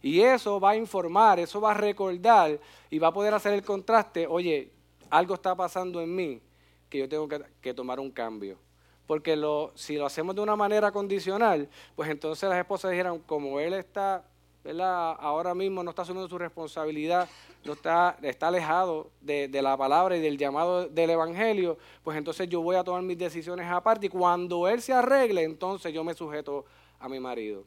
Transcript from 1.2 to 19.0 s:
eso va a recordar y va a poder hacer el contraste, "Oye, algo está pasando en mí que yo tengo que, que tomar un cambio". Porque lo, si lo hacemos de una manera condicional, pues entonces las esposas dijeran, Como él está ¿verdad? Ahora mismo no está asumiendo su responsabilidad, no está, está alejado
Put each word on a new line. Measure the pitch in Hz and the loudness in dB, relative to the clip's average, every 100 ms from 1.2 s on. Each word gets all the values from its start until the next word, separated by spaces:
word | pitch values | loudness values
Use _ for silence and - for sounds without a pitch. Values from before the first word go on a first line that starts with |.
| 220 180 | 6 6
eso | 170 202 | 2 0
va | 214 | 0
a | |
recordar | 208 208 202 190 180 202 226 160 147 - - _ | 2 0 0 -4 2 6 8 6 0 -8 -20 _
y | 151 | 2
va | 165 | 2
a | |
poder | 185 208 | 2 0
hacer | 214 202 | 0 2
el | 202 | 0
contraste, | 196 196 185 220 208 170 160 | 0 -6 4 2 4 -4 -2
"Oye, | 170 175 151 127 _ _ _ - | 0 0 -2 -4 _ _ _ 2
algo | 156 180 | 2 2
está | 185 190 180 | -2 -2 -2
pasando | 175 185 180 175 | -2 -4 -6 -6
en | 165 185 | -4 -4
mí | 170 117 _ _ _ _ _ | -4 -8 _ _ _ _ _
que | 139 | -6
yo | 135 | -4
tengo | 151 151 | -4 -6
que, | 147 147 _ | -8 -10 _
que | 131 | -10
tomar | 123 127 127 | -8 -6 -6
un | 135 | -8
cambio". | 127 113 110 98 92 _ _ _ _ _ | -6 -8 -8 -12 -12 _ _ _ _ _
Porque | 156 156 151 | -2 0 0
lo, | 151 151 151 - | 2 0 -2 -10
si | - 151 | -6 -4
lo | 139 | -4
hacemos | 151 170 190 | -4 -4 -2
de | |
una | 208 208 | -2 0
manera | 208 214 208 | 2 2 2
condicional, | 202 202 196 175 196 226 165 143 - - - | 0 -4 -4 -2 2 2 2 -2 -12 -18 -8
pues | 156 | -6
entonces | 147 156 156 196 | -4 -6 -4 0
las | 180 | 0
esposas | 180 196 190 | -2 -4 -2
dijeran, | 180 180 170 | -2 -2 -4
Como | - 151 139 139 | -6 -6 -4 -4
él | 160 | -2
está | 190 175 202 196 185 - _ _ _ - | -4 -6 -4 -2 -2 -6 _ _ _ -10
¿verdad? | 160 185 180 165 160 | -4 -2 0 -2 -2
Ahora | 147 156 175 175 | -2 -2 -2 -2
mismo | 196 185 | -2 -4
no | 175 | -6
está | 165 | -6
asumiendo | 175 185 185 | -8 -8 -8
su | 180 | -8
responsabilidad, | 131 165 156 165 156 151 156 175 175 - - - | -8 -8 -10 -6 -6 -4 0 0 0 -8 -20 -16
no | - | -12
está, | 147 160 165 175 - | -8 0 4 4 0
está | 143 123 156 | -8 -2 0
alejado | 180 156 170 185 156 | 0 0 0 0 -2